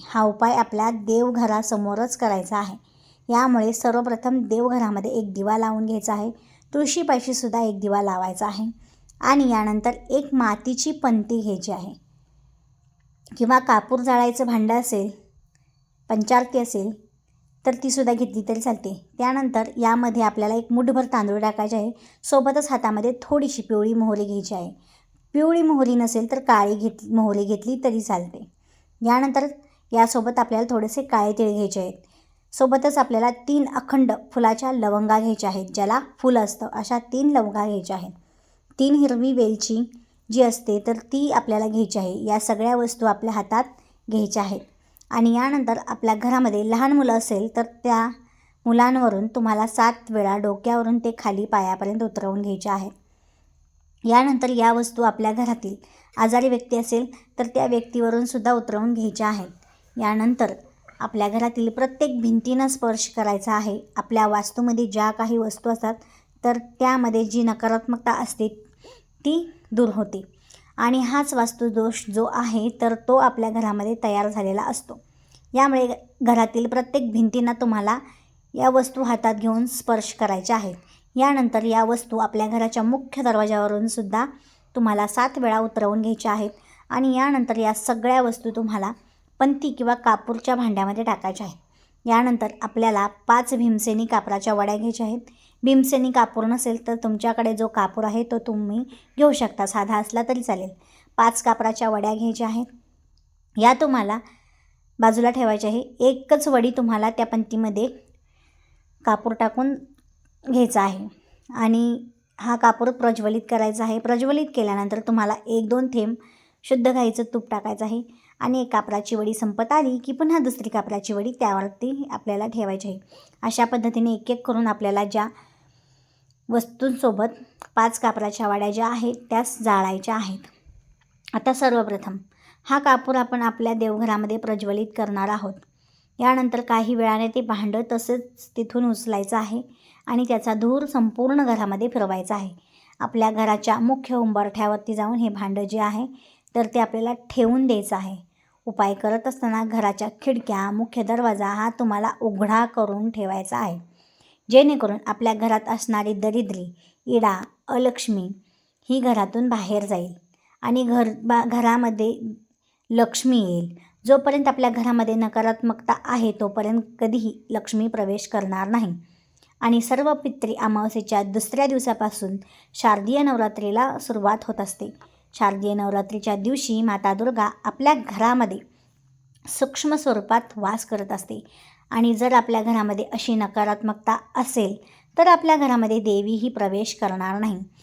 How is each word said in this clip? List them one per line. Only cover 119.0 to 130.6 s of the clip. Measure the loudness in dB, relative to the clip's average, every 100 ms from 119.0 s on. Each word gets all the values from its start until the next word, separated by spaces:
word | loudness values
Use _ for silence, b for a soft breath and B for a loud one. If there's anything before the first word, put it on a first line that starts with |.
| -4 -4
वडी | -2
संपत | -2 -4 -2 0
आली | 2 2 -2
की | -4
पुन्हा | -2 2 2
दुसरी | 0 -2 -4
कापराची | -4 -4 -6 -4
वडी | -4 -4
त्यावरती | -2 0 0 -4 -6 -8 -6 -8
आपल्याला | -8 -4 -4 -4
ठेवायची | -4 -4 -6 -8
आहे. | -12 -16 b b b
अशा | -4 0 0
पद्धतीने | 0 -2 -2 -2
एक | -2 -4
एक | -6 -2
करून | -2 -2
आपल्याला | -2 -2 -2
ज्या | -2 -2 -4 -8 b b b b b b b b b _ -4
वस्तूंसोबत | -2 -2 -4 -4 0 0 0 -4 -6 B B -4 2
पाच | 2 2
कापराच्या | -2 -2 -4 -2 -2
वड्या | 0 -2
ज्या | 0 -2
आहेत, | -2 -4 -4 -4
त्यास | -2 -2 -2
जाळायच्या | 2 2 2 -2 -4 -4
आहेत. | -4 -10 -14 _